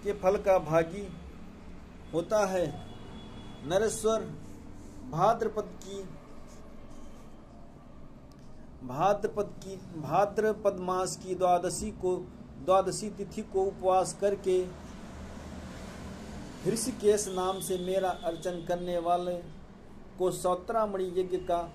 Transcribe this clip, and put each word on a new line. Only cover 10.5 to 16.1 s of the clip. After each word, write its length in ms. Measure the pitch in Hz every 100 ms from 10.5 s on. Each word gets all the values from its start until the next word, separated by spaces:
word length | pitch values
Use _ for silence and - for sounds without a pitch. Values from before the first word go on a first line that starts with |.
| 214 202 185
मास 400 | 180 185 185 - 185
की 80 |
द्वादशी 560 | 180 180 175 175 175 214
को, 260 | 208 185 180 - - - -
द्वादशी 460 | 135 190 185 165 208
तिथि 320 | 196 196 185
को 200 | 220 190
उपवास 540 | 190 190 185 185 180 -
करके 460 | 202 196 190 185 180 - - - - - - - - - - - - - -